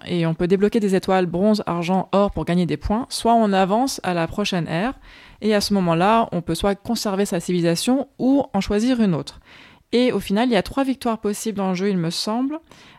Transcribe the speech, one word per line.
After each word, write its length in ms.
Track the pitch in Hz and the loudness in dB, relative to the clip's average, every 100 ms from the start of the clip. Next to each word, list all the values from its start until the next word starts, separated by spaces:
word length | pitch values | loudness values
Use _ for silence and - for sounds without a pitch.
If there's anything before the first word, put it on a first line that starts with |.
| - | -6
et 180 | 175 165 | -2 0
on 80 | |
peut 140 | 165 175 | 0 0
débloquer 320 | 190 208 233 | 2 2 2
des 160 | 202 185 | 2 0
étoiles 300 | - 190 180 | 2 2 2
bronze, 340 | 175 208 214 - | 2 2 2 0
argent, 400 | 170 170 190 - | -2 0 0 0
or 180 | 190 202 | 0 0
pour 140 | 160 160 | 0 0
gagner 200 | 175 165 | 0 0
des 120 | 147 | -2
points, 280 | - 214 262 | -2 -2 -4
soit 260 | - 226 233 | -2 2 4
on 160 | 214 | 4
avance 460 | 190 190 214 269 - | 2 2 2 0 -4
à 100 | - 175 | -4 -2
la 100 | 165 | -2
prochaine 420 | - 202 185 160 | -4 -2 -2 -2
ère 240 | 165 233 - - - - - | -2 -4 -6 -16 -20 -20 -6
et 120 | 208 | 0
à 60 | 208 | 0
ce 120 | 208 202 | 2 0
moment-là, 540 | 175 165 196 226 - | 2 2 4 2 0
on 100 | 180 | -2
peut 140 | 165 165 | -4 -2
soit 180 | 202 190 | -2 -2
conserver 500 | - 226 214 190 202 | -4 -4 -2 -2 -2
sa 140 | 175 | -2
civilisation 680 | - 180 170 170 - 269 262 - | -2 0 2 0 0 0 -2 -2
ou 280 | 247 277 - | 0 2 0
en 80 | 196 | -2
choisir 400 | 190 208 240 247 | 0 0 0 2
une 120 | 208 | 2
autre. 280 | 147 143 - - - - - _ | 0 -4 -14 -20 -20 -20 -20 _
Et 200 | 233 254 | 2 2
au 60 | 196 | 0
final, 280 | - 196 254 | -2 0 2
il 40 | |
y 40 | 208 | 0
a 60 | |
trois 200 | - - 269 | 0 -2 -2
victoires 340 | 240 240 220 | -2 -4 -4
possibles 380 | 208 208 226 202 | -4 -4 -6 -4
dans 120 | 190 | -2
le 60 | 180 | -2
jeu, 140 | 202 | 0
il 80 | 185 | 0
me 120 | 165 | -2
semble. 480 | 170 - 226 269 311 - - - | -4 -4 -4 -4 -6 -12 -20 -20